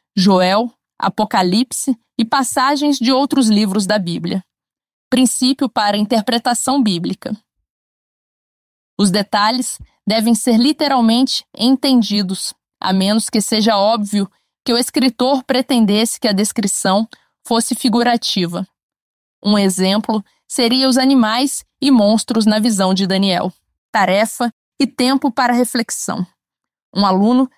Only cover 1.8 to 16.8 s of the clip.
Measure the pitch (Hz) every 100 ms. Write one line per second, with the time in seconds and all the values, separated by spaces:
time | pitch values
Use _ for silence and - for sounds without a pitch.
1.8 | - 240 _ - 226 - 254 - 262 294
2.8 | 294 277 233 262 277 269 226 208 214 196
3.8 | 190 214 175 170 170 190 - _ _ _
4.8 | _ _ _ 254 254 - 254 269 262 -
5.8 | 208 208 208 233 208 233 247 233 - 277
6.8 | 220 170 175 190 - 214 _ _ _ _
7.8 | _ _ _ _ _ _ _ _ _ _
8.8 | _ - 196 196 202 208 214 247 254 -
9.8 | - _ - 220 220 233 - 226 254 302
10.8 | 294 269 226 233 262 - - - 233 262
11.8 | 277 254 202 208 185 190 - - _ _
12.8 | 190 190 190 220 - 220 202 220 220 208
13.8 | 202 226 208 202 196 _ _ _ - 233
14.8 | 254 311 254 - 254 277 - 254 262 247
15.8 | 214 208 233 - 233 196 214 - 202 -